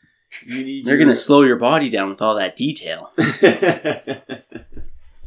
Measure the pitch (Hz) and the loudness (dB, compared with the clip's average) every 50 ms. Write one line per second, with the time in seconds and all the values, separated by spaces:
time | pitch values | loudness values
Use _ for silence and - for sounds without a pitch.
0 | _ _ _ _ _ _ - - - 120 123 131 131 135 139 139 120 127 143 151 | _ _ _ _ _ _ -20 -20 -16 -12 -10 -10 -10 -8 -10 -8 0 0 2 4
1 | 156 139 117 - - - 147 143 139 127 120 - 117 127 156 160 143 123 113 98 | 6 4 4 2 2 4 6 6 6 6 2 2 2 0 2 2 0 -2 -4 -4
2 | 98 98 98 - 107 110 107 104 95 90 - - 123 151 143 - - 80 82 - | -4 -6 -6 -4 -2 -2 0 0 -4 -6 -6 -6 -6 -6 -6 -8 -10 -10 -12 -12
3 | - - - - 156 151 - - 196 170 - - 190 175 - - - 151 - - | -12 -12 -4 -2 -2 -2 0 2 2 2 4 4 0 -2 -2 -2 -4 -6 -6 -6
4 | - - 135 - _ - - - _ _ - - - - - - - - - - | -8 -12 -12 -12 _ -16 -16 -16 _ _ -20 -20 -20 -16 -14 -12 -12 -12 -12 -16
5 | - - _ - - | -20 -20 _ -20 -16